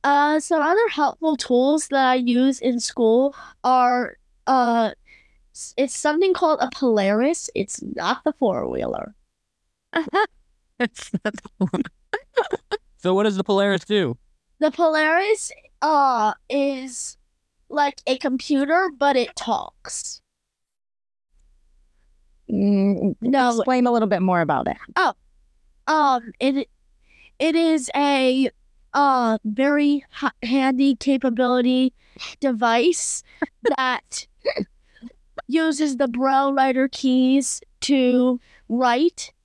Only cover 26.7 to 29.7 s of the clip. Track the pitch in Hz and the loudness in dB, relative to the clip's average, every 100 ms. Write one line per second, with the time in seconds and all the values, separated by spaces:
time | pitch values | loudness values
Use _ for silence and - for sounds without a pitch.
26.7 | _ _ _ _ _ - _ 311 330 330 | _ _ _ _ _ -20 _ 0 2 2
27.7 | 320 254 269 285 277 262 262 262 _ _ | 0 -2 -2 0 2 2 2 0 _ _
28.7 | _ _ 277 285 262 233 220 214 208 277 | _ _ 0 2 2 0 -2 -4 0 2